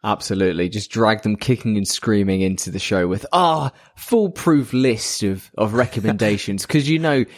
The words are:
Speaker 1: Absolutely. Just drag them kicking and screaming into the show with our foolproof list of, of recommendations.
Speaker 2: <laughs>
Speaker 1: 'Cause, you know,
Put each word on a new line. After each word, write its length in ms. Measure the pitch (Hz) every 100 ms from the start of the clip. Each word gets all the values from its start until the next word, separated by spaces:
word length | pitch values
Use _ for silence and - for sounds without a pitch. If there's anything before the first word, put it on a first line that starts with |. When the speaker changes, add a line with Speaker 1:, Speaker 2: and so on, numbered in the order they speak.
Speaker 1:
Absolutely. 640 | 107 101 - 98 92 82 90
Just 220 | 107 -
drag 300 | 113 110 107
them 120 | 110
kicking 420 | 104 - 123 117 104
and 120 | 98
screaming 520 | - - 107 98 95
into 300 | 95 92 -
the 80 | 95
show 300 | - 98 87
with 180 | 95 -
our 400 | 175 175 160 139 - _ -
foolproof 760 | - 233 202 - - 151 123
list 520 | 127 131 110 - -
of, 260 | 104 95 - -
of 160 | 107
recommendations. 880 | 117 120 - 104 104 107 104 - 98 -
Speaker 2:
<laughs> 0 |
Speaker 1:
'Cause, 200 | 151 139
you 100 | 160
know, 240 | 160 139 123